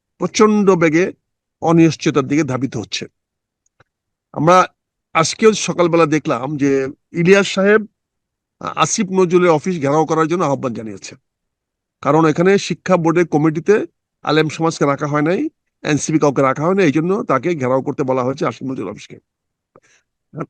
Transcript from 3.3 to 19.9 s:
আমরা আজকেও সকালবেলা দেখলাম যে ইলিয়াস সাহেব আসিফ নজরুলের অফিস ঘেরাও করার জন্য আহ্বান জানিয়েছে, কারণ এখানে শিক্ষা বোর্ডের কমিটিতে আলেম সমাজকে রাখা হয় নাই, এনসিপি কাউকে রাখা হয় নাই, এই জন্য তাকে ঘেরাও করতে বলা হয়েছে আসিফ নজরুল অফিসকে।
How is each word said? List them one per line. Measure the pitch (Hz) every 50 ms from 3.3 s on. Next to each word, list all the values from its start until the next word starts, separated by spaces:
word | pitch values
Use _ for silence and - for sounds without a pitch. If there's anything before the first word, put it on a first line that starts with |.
| _ _ _ _ _ _ _ _ _ _ _ _ _ _ _ _ _ _ _ _
আমরা | - - 147 165 180 185 180 - _ _ _ _ _ _ _ _
আজকেও | - 165 160 - - - 226 220
সকালবেলা | 208 - - - 151 160 175 170 160 170 170
দেখলাম | 151 151 151 - 165 135 117 127 143 156
যে | 135 143 139 139 135 135 135 - _ _ _
ইলিয়াস | - 170 170 180 196 196 190 -
সাহেব | - 196 190 202 208 220 208 - _ _ _ _ _ _ _ _ _ _ _ _ _ -
আসিফ | - - - - 156 151 - - 208 180
নজরুলের | 190 185 185 170 180 180 180 180
অফিস | 160 147 - 190 180 165
ঘেরাও | 135 139 143 156 156
করার | 139 160 156 160 147
জন্য | 170 190 175
আহ্বান | 143 139 127 127 127 113
জানিয়েছে, | 113 110 110 101 95 - - - _ _ _ _ _ _ _ _ _ _ _ _ _ _ _ _ -
কারণ | - 135 143 160 160
এখানে | 156 143 160 170 185 196 196
শিক্ষা | - - 175 - - - 185
বোর্ডের | 175 156 165 160 175 175
কমিটিতে | 156 - 147 151 160 151 165 156 - 208 226 339 - _ _ _ _ _ _
আলেম | - - 147 156 156 151
সমাজকে | - - 160 165 160 - 165
রাখা | 143 139 131 147
হয় | 143 143 147
নাই, | 147 160 185 220 302 320 _ _ _ _ _ _
এনসিপি | - - 151 135 - - 156 151
কাউকে | 147 147 127 156
রাখা | 135 131 131 131 147
হয় | 175 190
নাই, | 202 190
এই | 151
জন্য | 131 156 156 175 190 226 247
তাকে | - 139 131 117 175 180
ঘেরাও | 147 127 123 131 135
করতে | 127 143 131 -
বলা | 143 127 131 131 120
হয়েছে | 127 135 147 165
আসিফ | 131 113 - 131 131
নজরুল | 131 120 110 90
অফিসকে। | 107 - - - - - _ _ _ _ _ _ _ _ _ _ _ - _ _